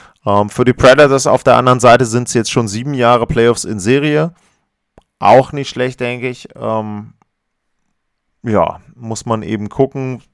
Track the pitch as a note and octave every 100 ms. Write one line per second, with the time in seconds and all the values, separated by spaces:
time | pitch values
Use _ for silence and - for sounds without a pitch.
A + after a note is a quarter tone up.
0 | - _ G#2 G2+ G#2 - B2 A#2+ B2+ C3+
1 | C#3+ C3+ B2+ B2 C3+ A#2+ B2+ B2+ A#2+ B2
2 | A#2 B2 B2 A#2+ G#2+ B2 A2 G#2+ C#3 C3+
3 | A#2+ A#2+ A2+ A#2 A#2 A2+ - G#2+ G2 C#3
4 | D3+ D3+ E3 - _ _ _ _ _ _
5 | _ - G2+ B2 C3 C#3+ C3 B2 B2+ -
6 | B2 B2 B2+ A#2+ - - A2 A2 G#2+ G#2
7 | G#2+ _ _ _ _ _ _ _ _ _
8 | _ _ _ _ A#2 G2+ D#2+ - _ B2
9 | A2+ A2 A#2 A2 G2 G#2+ G#2 - C3+ C3+
10 | C3 B2 _